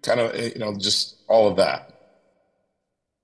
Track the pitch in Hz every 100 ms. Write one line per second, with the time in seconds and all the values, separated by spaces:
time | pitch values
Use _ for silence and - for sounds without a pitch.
0 | - 120 117 - 117 - 107 101 98 -
1 | - - - 113 104 92 82 67 - -
2 | _ _ _ _ _ _ _ _ _ _
3 | _ _